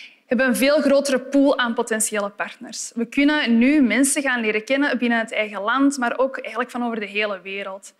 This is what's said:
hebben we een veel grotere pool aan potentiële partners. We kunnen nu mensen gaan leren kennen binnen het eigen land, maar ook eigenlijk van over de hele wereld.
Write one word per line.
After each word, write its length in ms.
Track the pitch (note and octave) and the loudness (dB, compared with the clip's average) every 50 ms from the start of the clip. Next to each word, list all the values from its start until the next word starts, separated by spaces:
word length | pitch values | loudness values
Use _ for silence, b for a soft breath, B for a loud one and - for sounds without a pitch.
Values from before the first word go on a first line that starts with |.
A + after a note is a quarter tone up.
| B B B B B B | B B B B B B
hebben 160 | B3+ A#3 C4 | 0 0 2
we 60 | B3+ | 2
een 60 | A3+ | 2
veel 240 | F#3+ B3+ C#4 D4 D#4 | 2 4 4 4 4
grotere 380 | C#4 C#4+ C#4 C#4 C#4+ C#4+ C4 B3 | 4 4 4 2 2 2 -2 -2
pool 380 | B3+ - - C#4+ C#4 C#4+ - | -2 0 2 4 4 4 4
aan 160 | - B3 A#3 A#3 | 2 0 -2 -2
potentiële 560 | - A3+ - A3 A3 A3 - G#3+ G#3 G3+ G3+ | -2 -2 -2 -2 -2 -2 -2 -2 -4 -4 -4
partners. 640 | G3+ - E3+ - - - A3+ G#3+ A3+ - - - - | -6 -8 -8 -8 -10 -14 -16 -14 -12 -12 -12 -10 -8
We 100 | A#3+ A#3 | -6 -6
kunnen 520 | A#3 - C4+ C#4+ D4 D4+ D4+ C4+ A#3 A#3 | -4 0 0 2 2 2 2 2 2 4
nu 240 | A3+ A#3+ C4+ D4+ D#4 | 4 6 6 6 4
mensen 400 | C4 G#3+ G#3 A#3+ C#4 C#4 - D#4 | 4 4 4 2 2 2 0 0
gaan 200 | C4+ C4+ B3 A#3+ | -2 -2 -2 -2
leren 220 | A3+ G#3+ G#3 G#3+ G#3+ | 0 -2 -2 -2 -2
kennen 340 | - C4 C#4 D4 C#4+ B3+ | -2 0 0 0 0 0
binnen 220 | A3+ A#3+ A#3+ A#3+ A3+ | 0 0 0 0 0
het 140 | A3 A3+ - | -2 -2 -4
eigen 280 | - G#3+ G#3 G#3 G3 | -4 -4 -4 -6 -6
land, 360 | G3 A3 A#3+ C4+ C#4 C#4 C#4 | -4 -2 0 2 2 2 2
maar 200 | C#4 A#3+ A#3 - | 0 -2 -2 0
ook 200 | - C4 C4 C4+ | 0 -2 -2 -2
eigenlijk 340 | B3+ - - A3+ A#3 B3 B3 | -6 -10 -8 -6 -6 -6 -6
van 120 | - A#3+ A#3+ | -6 -6 -4
over 160 | A#3 A3+ A3+ | -4 -4 -6
de 60 | G#3 | -8
hele 360 | G3 G3+ G#3 G#3+ G#3 G3 F#3 | -6 -4 -4 -4 -4 -4 -8
wereld. 520 | F3 G3 G3 G3 G3 G3 F#3+ G3+ - - - | -10 -10 -10 -10 -10 -10 -12 -14 -18 -20 -20